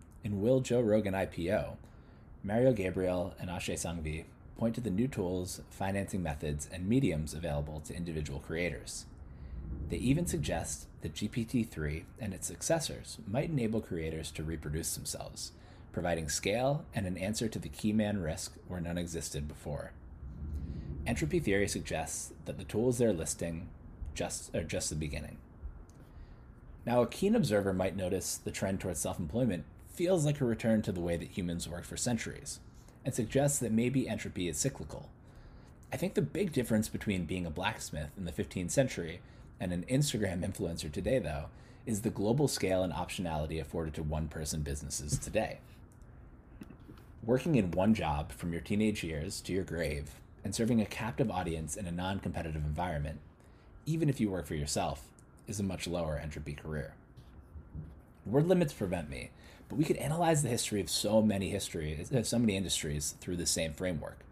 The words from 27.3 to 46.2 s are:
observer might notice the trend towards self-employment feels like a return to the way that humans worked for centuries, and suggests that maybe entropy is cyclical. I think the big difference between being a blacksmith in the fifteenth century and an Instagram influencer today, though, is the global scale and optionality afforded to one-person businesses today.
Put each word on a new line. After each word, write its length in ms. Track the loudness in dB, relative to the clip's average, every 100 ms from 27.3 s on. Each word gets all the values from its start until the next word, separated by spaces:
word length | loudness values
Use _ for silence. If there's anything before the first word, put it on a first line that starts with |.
observer 380 | 6 6 6 4
might 240 | 4 2 2
notice 400 | 2 0 0 -4
the 140 | -4
trend 300 | -2 0 0
towards 200 | 0 -2
self-employment 640 | -2 -2 -2 2 2 2 -4 -14 -12
feels 300 | 0 4 6
like 160 | 4 4
a 40 |
return 380 | 4 4 4 4
to 100 | 4
the 80 | 0
way 160 | 2 0
that 140 | -2
humans 380 | -2 -2 -2 -4
worked 180 | -6 -8
for 100 | -2
centuries, 640 | 0 0 -2 -8 -10 -12 -14 -20 -20 -8
and 100 | -4
suggests 440 | 0 2 4 4 4
that 140 | 4
maybe 360 | 4 4 4 2
entropy 400 | 0 -4 -2 -2
is 100 | 0
cyclical. 500 | 0 -2 -6 -10 -12 -16 -20 -20 -18 -18 -18 -20 -8
I 40 | -2
think 180 | 0
the 80 | 2
big 300 | 2 2 2
difference 360 | 2 4 4 2
between 360 | 0 0 0
being 220 | 0 -2 -2
a 40 |
blacksmith 600 | 0 0 -2 -4 -6 -6 -6
in 80 |
the 80 | -4
fifteenth 380 | -2 -2 -2 2
century 500 | 4 4 2 -6 -8 -14 -18 -18 -6
and 140 | -2
an 120 | -2 2
Instagram 540 | 4 4 2 2 0
influencer 460 | -2 0 -2 -2 -4
today, 280 | -2 2 2
though, 280 | 2 -2 -6 -12 -20 -10 -4
is 160 | -2
the 80 | 0
global 360 | 2 2 4 2
scale 340 | 2 2 2
and 100 | 2
optionality 680 | 0 -4 -4 -2 -2 -2 -4
afforded 340 | -4 -4 -4
to 80 | -4
one-person 580 | -2 -2 -2 -4 -4 -2
businesses 560 | -2 -4 -6 -6 -2 -4
today. 400 | -2 0 -2 -4 -14 -20 -20 -20 -20 -20